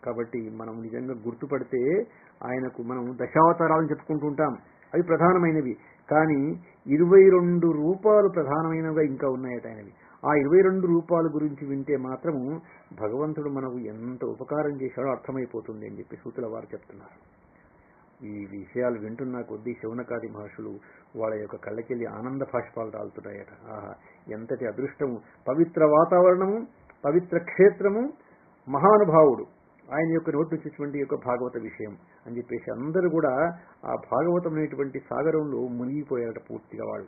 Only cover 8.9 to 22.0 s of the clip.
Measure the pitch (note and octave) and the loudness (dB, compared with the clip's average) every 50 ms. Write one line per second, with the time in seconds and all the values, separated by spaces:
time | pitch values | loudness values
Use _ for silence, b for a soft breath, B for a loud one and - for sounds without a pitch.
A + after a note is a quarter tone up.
8.9 | D#3 D#3 D#3 D3 C3+ B2+ C#3+ C#3 C3 B2+ C3 B2+ B2 A#2 A2+ A2+ A2 G#2+ G#2 G2 | 0 0 0 0 0 -2 -2 -2 -2 -2 -4 -6 -8 -8 -8 -10 -14 -14 -16 -18
9.9 | - b b b b b b C3+ D3+ D3+ C#3 C#3 D#3+ F#3 F#3+ F#3+ F#3 F#3+ F3+ F3 | -20 b b b b b b 2 2 2 4 6 6 6 6 6 4 2 2 2
10.9 | E3+ E3+ D#3+ E3+ F3 E3 E3 E3 D3 D3+ D3+ D3+ C#3+ C#3 D3+ C#3 C#3 C#3 C3+ C3+ | 2 2 2 2 0 2 2 0 0 -2 -4 -4 -6 -6 -8 -6 -6 -6 -2 -2
11.9 | D3 C3 B2+ B2+ C3 B2+ - E3 D#3+ C3+ B2 C3 D#3 E3 b b b b b b | -2 -2 -2 -6 -8 -6 -4 -4 -4 -4 -4 -6 -8 -8 b b b b b b
12.9 | - - A2 G#2 A2+ C3 D3 D#3 D#3 D3+ D3 D3 C#3 C3+ C3 C3 B2 B2+ A#2 G#2+ | -14 -8 -6 -4 -4 -4 -4 -4 -4 -6 -6 -6 -6 -6 -6 -6 -8 -8 -10 -10
13.9 | G#2+ A2 A2+ B2 B2+ B2 - A#2 A2+ A2+ B2+ - D3 D3 D3+ D3 C#3+ C3+ C3+ B2+ | -10 -10 -10 -12 -10 -8 -8 -8 -8 -8 -8 -6 -4 -2 -2 -2 -4 -6 -8 -8
14.9 | - - C3 C#3 B2+ B2 - - C3 C3+ B2+ A#2+ - A2+ A2 - A2+ G#2+ G#2+ A2 | -6 -6 -4 -4 -4 -6 -6 -10 -8 -8 -8 -8 -8 -12 -10 -10 -14 -14 -12 -14
15.9 | G#2+ G#2 G#2 _ A#2 A2 _ B2+ A#2+ - B2 A2+ A2 A2+ A2 - - G#2+ - _ | -14 -14 -16 _ -18 -16 _ -14 -10 -10 -10 -8 -10 -12 -12 -12 -16 -16 -16 _
16.9 | G2+ G2+ F#2+ - - _ _ _ _ _ _ b b b b b b b b b | -20 -20 -20 -20 -20 _ _ _ _ _ _ b b b b b b b b b
17.9 | b b b b _ _ C3 G#2+ G#2 G#2 G2+ F#2+ G2 G2+ F#2+ F2+ - B2 B2 B2 | b b b b _ _ -16 -14 -14 -12 -14 -14 -14 -16 -16 -10 -6 -4 -2 -2
18.9 | A#2+ A2+ G#2 G#2+ A#2 A#2+ C#3 B2+ B2+ B2 A2+ - A2 G#2+ G#2+ A#2+ A#2+ - - A2 | -4 -4 -8 -10 -10 -10 -10 -8 -8 -10 -10 -10 -12 -12 -10 -10 -10 -8 -8 -10
19.9 | A2+ A#2+ B2 - A#2+ A#2 A2 A2+ G#2+ G#2 G#2 G#2 - - A2+ G#2+ G2+ G#2 b b | -8 -8 -8 -8 -8 -8 -8 -10 -12 -12 -14 -16 -14 -14 -14 -14 -14 -16 b b
20.9 | b b b b _ A2+ A2 A2 A2 G#2+ G#2+ G2 G2+ G#2 - G#2+ G#2 A2+ A#2 - | b b b b _ -8 -6 -6 -6 -6 -8 -10 -12 -12 -12 -10 -10 -10 -8 -8
21.9 | B2+ A#2+ | -6 -6